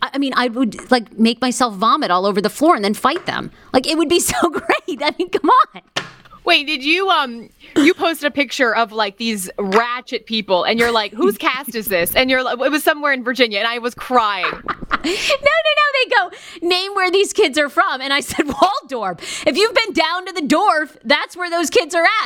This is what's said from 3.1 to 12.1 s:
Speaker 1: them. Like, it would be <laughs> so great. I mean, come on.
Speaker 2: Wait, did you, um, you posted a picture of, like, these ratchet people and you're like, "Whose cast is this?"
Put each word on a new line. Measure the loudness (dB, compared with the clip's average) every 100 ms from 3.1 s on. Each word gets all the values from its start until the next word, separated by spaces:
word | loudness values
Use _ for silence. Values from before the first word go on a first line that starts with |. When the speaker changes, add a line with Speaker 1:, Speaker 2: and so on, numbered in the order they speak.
| -2
Speaker 1:
them. | -4 -6 -8 -16 -2
Like, | -2 0
it | -2
would | 2
be | 2
<laughs> |
so | 0 -2 -2
great. | -2 -2 -4 -4 -4
I | -4 -4
mean, | -4
come | -2 4
on. | 4 2 -4 _ -10 -10 -20 -20 -8
Speaker 2:
Wait, | 0 2 0
did | -4
you, | 0 0 2
um, | 0 0 -8 -16 _ -10 0
you | 2
posted | 2 -2 -2 -4
a |
picture | -2 -4 0 0
of, | 0 -2
like, | -2 -4 -2
these | -4 -4 -6 -6
ratchet | 0 2 0 -6 -8 -10 -4
people | -6 0 0
and | 2 2
you're | 2
like, | 0 -2
"Whose | 0 0 0
cast | -2 -2 -6
is | -8 -2
this?" | 0 2